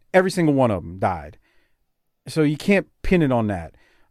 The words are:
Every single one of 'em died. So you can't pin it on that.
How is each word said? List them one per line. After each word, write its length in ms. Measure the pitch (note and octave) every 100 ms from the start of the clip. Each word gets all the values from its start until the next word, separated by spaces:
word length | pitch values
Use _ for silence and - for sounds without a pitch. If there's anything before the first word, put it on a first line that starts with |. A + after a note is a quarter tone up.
| _
Every 180 | F#3 F#3
single 220 | F#3 D#3+
one 180 | C#3 B2
of 120 | F#2+
'em 160 | E2 F#2
died. 380 | G2 E2+ D2 - _ _ _ _ _ _ _ _ -
So 160 | D#3+
you 140 | D3+ D3
can't 300 | - G3 - _
pin 200 | - F3+
it 100 | C#3+
on 160 | B2 G#2+
that. 280 | F#2 D#2+ - _ _ _